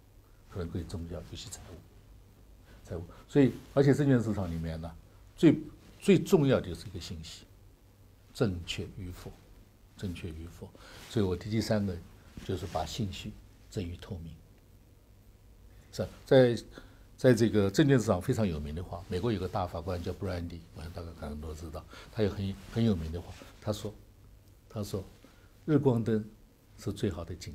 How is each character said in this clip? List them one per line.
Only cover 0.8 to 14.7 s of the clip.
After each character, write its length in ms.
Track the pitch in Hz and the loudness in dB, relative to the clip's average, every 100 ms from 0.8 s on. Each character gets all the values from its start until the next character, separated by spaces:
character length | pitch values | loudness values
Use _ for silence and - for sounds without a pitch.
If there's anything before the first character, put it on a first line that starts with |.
| - | -8
重 120 | 90 85 | -8 -8
要， 120 | 90 | -10
尤 60 | - | -12
其 180 | - - | -14 -14
财 120 | - - | -16 -16
务， 60 | - - - - - - - - - - - | -20 -20 -20 -20 -20 -20 -20 -20 -20 -20 -20
财 120 | - 85 | -10 -10
务。 80 | 87 - - | -10 -16 0
所 120 | 147 | 6
以， 120 | 127 - - | 6 4 -2
而 100 | 143 | 4
且 120 | 139 | 6
证 120 | 135 139 | 6 6
券 140 | 123 | 4
市 140 | 107 | 2
场 160 | 101 87 | -2 -2
里 60 | 82 | -4
面 240 | 82 80 | -4 -6
呢， 100 | 82 - - - - - | -10 -14 -20 -20 -16 4
最， 240 | 165 - - - - - | 6 6 0 -16 -20 -4
最 180 | - 180 | 4 4
重 280 | - 185 135 | 6 4 6
要 140 | 101 | 4
的 60 | 90 | 2
就 80 | |
是 140 | 80 - | -10 -10
一 20 | |
个 80 | 90 | -12
信 180 | - 80 | -10 -12
息， 220 | 80 - - - - - - - - - - | -12 -16 -20 -20 -20 -20 -20 -20 -20 -20 -12
正 240 | - 110 87 82 | -2 0 0 -8
确 180 | - 85 - | -8 -8 -10
与 140 | 90 | -12
否， 180 | - - - - - - - - - | -12 -16 -18 -20 -20 -20 -20 -20 -10
正 160 | 101 | -8
确 160 | 85 92 | -8 -10
与 200 | 78 82 | -10 -14
否。 200 | - 101 - - - - | -16 -20 -20 -20 -20 -4
所 140 | 117 | 0
以 20 | |
我 120 | 95 87 | 0 0
第， 120 | 104 | -2
第 120 | 110 | -2
三 260 | 104 107 101 | 2 2 0
个 100 | 85 - - - - | -4 -12 -20 -20 -14
就 120 | - 90 | -6 -6
是 100 | 85 | -4
把 180 | 82 | -4
信 280 | 80 - 101 | -4 -4 -6
息 200 | 80 107 - - - - | -6 -12 -14 -20 -20 -10
正 140 | 110 | -8
与 120 | 87 85 | -6 -8
透 180 | - 90 | -12 -12
明。 180 | 82 78 - - - | -12 -16 -20 -20 -20